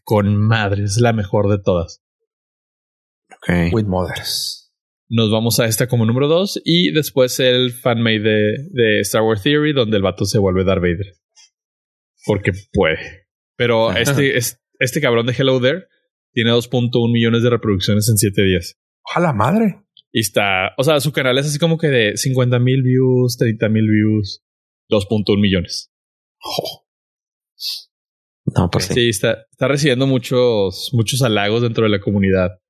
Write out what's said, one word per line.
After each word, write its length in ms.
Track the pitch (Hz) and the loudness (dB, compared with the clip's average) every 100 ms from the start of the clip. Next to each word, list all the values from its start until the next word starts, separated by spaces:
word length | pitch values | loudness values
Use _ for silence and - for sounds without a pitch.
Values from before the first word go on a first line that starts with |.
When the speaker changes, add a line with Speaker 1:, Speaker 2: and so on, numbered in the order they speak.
Speaker 1:
con 320 | - 107 101 104 | -2 0 2 2
madre, 480 | 107 113 101 101 | 2 0 0 -2
es 140 | 101 104 | -2 0
la 140 | 120 | 2
mejor 360 | 113 101 107 101 | 0 -2 0 0
de 100 | 104 | 0
todas. 400 | 98 90 80 - _ _ _ _ _ _ _ _ _ _ _ _ _ | 0 -2 -2 -12 _ _ _ _ _ _ _ _ _ _ _ _ _
Speaker 2:
Ok. 420 | - - 87 87 | -10 -2 0 0
Speaker 3:
With 120 | 110 104 | 0 -2
Mothers. 880 | 90 87 - - - - - _ _ _ _ - | -2 -4 -6 -8 -8 -8 -12 _ _ _ _ -4
Speaker 1:
Nos 220 | 113 110 | 0 0
vamos 300 | 110 117 113 | 0 0 0
a 60 | 117 | 0
esta 220 | 110 123 | 0 -2
como 180 | 120 110 | 0 0
número 200 | 123 143 | 0 2
dos 320 | 165 196 - - | 0 -2 -4 0
y 260 | 170 180 | 2 2
después 480 | 151 147 135 127 123 | 0 -2 0 0 2
el 320 | 127 123 127 | 2 2 0
fanmade 480 | 120 127 113 113 110 | -2 -2 0 0 2
de, 360 | 107 107 104 110 147 | 2 2 0 -2 -6
de 280 | 127 113 104 | 0 2 2
Star 200 | 101 117 | 0 0
Wars 220 | 110 110 | 0 0
Theory, 280 | 147 147 151 | 0 0 0
donde 260 | 139 110 107 | 0 0 0
el 60 | |
vato 220 | 95 - 101 | 0 -2 -2
se 140 | 113 | 0
vuelve 240 | 95 92 | 2 2
Darth 180 | 95 92 | 0 0
Vader. 320 | 90 87 98 - _ _ - _ _ _ _ _ _ _ - | 0 -2 -8 -16 _ _ -20 _ _ _ _ _ _ _ -2
Porque 280 | 101 95 92 - | -2 -2 -4 -4
puede. 540 | 98 82 78 - - _ _ _ - | 0 0 0 -6 -20 _ _ _ -4
Pero 360 | 120 113 113 | 0 2 0
Speaker 3:
Ajá. 80 | 101 | 0
Speaker 1:
este, 340 | 123 139 139 127 | 0 0 0 0
es-, 240 | 120 - _ - | -4 -10 _ -6
este 200 | 127 165 | -4 -2
cabrón 280 | 143 117 117 | 0 0 0
de 80 | 120 | 0
Hello 240 | 135 131 | 0 2
There 220 | 123 170 - _ _ _ _ | 0 -2 -8 _ _ _ _
tiene 160 | - 117 | -2 0
dos 180 | 120 117 | 0 0
punto 320 | 127 120 120 | -2 0 0
un 100 | 117 | 0
millones 320 | 117 117 117 | 2 2 2
de 80 | 120 | 2
reproducciones 580 | 117 110 95 104 104 104 | 0 0 -2 0 0 0
en 80 | 107 | 0
siete 240 | 104 95 | 0 2
días. 360 | 98 90 - - _ _ - | 2 0 -4 -16 _ _ -8
Speaker 3:
¡A 60 | 160 | -2
la 120 | 170 | 0
madre! 520 | 117 113 208 220 - _ _ _ | 0 0 2 0 -4 _ _ _
Speaker 1:
Y 100 | 120 | -4
está, 500 | 110 - 101 92 98 - | -2 0 0 0 -2 -2
o 60 | |
sea, 160 | 135 151 | 0 0
su 100 | 151 | 0
canal 260 | 151 131 127 | -2 0 0
es 80 | 147 | -2
así 140 | 147 | -2
como 180 | 170 165 | -2 0
que 100 | 160 | 0
de 300 | 127 107 107 | 2 2 0
cincuenta 400 | 135 127 123 123 | -2 0 2 2
mil 240 | 123 131 | 2 2
views, 560 | 127 127 131 127 123 120 | 2 2 2 2 0 0
treinta 320 | 123 107 110 | -2 0 0
mil 180 | 110 107 | 2 2
views, 560 | 107 107 107 101 - _ _ _ _ - | 2 2 0 -2 -10 _ _ _ _ -2
dos 160 | 107 - | -2 0
punto 280 | 107 98 | -2 0
un 80 | 101 | 2
millones. 520 | 104 92 82 - - _ _ _ _ _ | 2 0 -2 -10 -14 _ _ _ _ _
Speaker 3:
Oh. 380 | - - - - _ _ _ _ _ _ _ - - - - _ _ _ _ _ - - | -10 -8 -8 -12 _ _ _ _ _ _ _ -16 -14 -14 -16 _ _ _ _ _ -6 -2
Speaker 2:
No, 140 | 92 | 0
pues 160 | - - | -2 -2
sí. 80 | |
Speaker 1:
Sí, 160 | 135 117 | 0 0
está, 360 | 117 120 113 - | 0 -2 -4 -8
está 160 | - 131 | -4 -2
recibiendo 400 | 143 147 123 135 | 0 0 0 0
muchos, 840 | 131 - 127 123 110 98 95 - | 0 0 0 2 2 -2 -4 -4
muchos 280 | 120 104 127 | -2 -2 0
halagos 400 | 123 104 101 113 | 0 2 0 0
dentro 200 | 120 117 | -2 0
de 60 | 113 | 0
la 100 | 101 | 0
comunidad 600 | 107 101 95 95 90 - | 0 0 2 2 0 -4